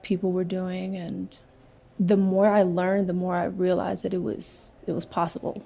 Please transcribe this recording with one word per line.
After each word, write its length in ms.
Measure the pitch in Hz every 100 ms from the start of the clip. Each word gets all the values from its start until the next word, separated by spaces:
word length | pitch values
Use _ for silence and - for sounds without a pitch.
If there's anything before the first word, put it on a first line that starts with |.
people 300 | - 185 190
were 120 | 180
doing. 520 | 180 185 185 185 190 190
And 420 | 170 180 185 - - - - - - -
the 180 | 180 208
more 320 | 190 190 208
I 140 | 208
learned, 460 | 180 175 185 196 185
the 60 |
more 220 | 180 180 175
I 80 |
realized 600 | - 185 180 180 - 190
that 80 | 190
it 100 | 185
was, 500 | - - - - - - -
it 60 |
was 140 | 131 -
possible. 560 | - 170 - - 208